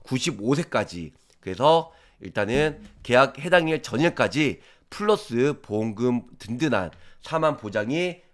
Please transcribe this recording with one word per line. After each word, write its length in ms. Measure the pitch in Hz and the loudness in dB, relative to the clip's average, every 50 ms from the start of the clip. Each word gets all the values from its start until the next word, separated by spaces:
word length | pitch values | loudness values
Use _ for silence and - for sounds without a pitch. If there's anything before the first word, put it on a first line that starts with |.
| - | -10
구십오 520 | - 127 127 - 170 110 98 104 120 143 | -6 -4 -4 -2 -4 -6 -4 -2 0 0
세까지. 580 | 139 - - - 113 101 - 87 87 82 71 - _ _ _ _ _ | 0 -2 -2 -2 -4 -4 -4 -6 -10 -12 -12 -14 _ _ _ _ _
그래서 520 | _ 95 92 92 131 151 165 165 160 - - _ _ _ _ _ | _ -10 -4 0 4 4 4 4 2 -2 -10 _ _ _ _ _
일단은 640 | - 95 - 107 101 101 120 143 151 156 147 - - - - - - | -18 -8 -4 -4 -2 0 0 0 0 0 -4 -8 -14 -20 -20 -16 -4
계약 360 | - 120 123 135 139 - - | 2 4 4 4 4 2 -6
해당일 420 | 147 175 180 175 165 160 160 139 | 0 4 4 4 4 4 0 -2
전일까지 800 | - - 113 120 156 170 - - 117 98 90 147 151 123 87 - - - _ _ _ _ | -2 -4 0 2 2 2 2 2 0 0 2 0 0 0 -2 -4 -10 -20 _ _ _ _
플러스 680 | - - 208 214 214 196 - - 117 117 131 147 139 139 | -10 -4 0 2 2 0 0 -2 0 2 2 2 0 -2
보험금 600 | - - 104 107 110 113 101 101 120 123 123 117 - - - - | -6 -6 -4 -2 -2 -2 -2 0 0 0 0 0 -2 -8 -14 -18
든든한 540 | - 101 117 123 160 147 117 98 90 80 - - - - - - | -10 -10 -4 -2 -2 0 0 0 -2 -4 -8 -14 -20 -20 -20 -20
사망 360 | - - 160 160 160 151 143 - | -10 -6 -4 0 0 0 -2 -2
보장이 640 | - 104 98 107 104 117 143 170 180 180 175 - _ _ | -6 -6 -4 -4 -2 -2 -2 -2 -2 -4 -6 -10 _ _